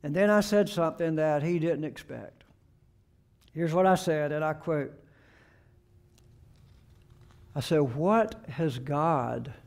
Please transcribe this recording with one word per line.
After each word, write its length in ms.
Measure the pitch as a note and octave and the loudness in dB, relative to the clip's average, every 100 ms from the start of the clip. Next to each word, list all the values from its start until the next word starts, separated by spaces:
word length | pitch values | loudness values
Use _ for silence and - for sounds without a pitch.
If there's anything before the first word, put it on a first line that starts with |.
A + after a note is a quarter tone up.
And 140 | D3 D3+ | -4 0
then 140 | G3+ | 4
I 100 | G#3 | 4
said 300 | G#3 G#3 G3+ | 4 2 2
something 460 | - E3 D#3 E3 D#3+ | 2 -2 0 -2 0
that 280 | D#3 D3 | 2 2
he 160 | D3+ F3 | 0 0
didn't 240 | D#3+ D3+ | 0 -2
expect. 600 | D3+ - - A#2+ G#2+ _ - _ _ _ _ _ _ _ _ _ _ | -4 -10 -14 -14 -14 _ -20 _ _ _ _ _ _ _ _ _ _
Here's 200 | D3+ E3 | -4 -2
what 120 | E3 F#3+ | 4 4
I 100 | F3+ | 4
said, 360 | F3+ D#3 D3 | 2 -2 0
and 120 | D3+ | -2
I 100 | D#3 | -2
quote, 400 | D3+ E3 D3+ C#3 - - _ _ _ _ _ _ _ _ - _ _ - - - - - - - - - - - - - | -4 -2 -2 -2 -10 -20 _ _ _ _ _ _ _ _ -20 _ _ -20 -20 -20 -20 -20 -20 -20 -20 -20 -20 -20 -20 -14
I 60 | - | -8
said, 220 | - D#3+ C#3+ A#2+ | 0 2 2 0
"What 500 | E3+ A3 A3 - - | 2 2 2 -4 -14
has 320 | B2+ D#3+ B2 | -4 -4 -4
God 760 | B2+ C#3+ D#3+ D#3 A#2+ A#2+ A#2+ A#2 | -4 -2 0 0 -2 -6 -8 -14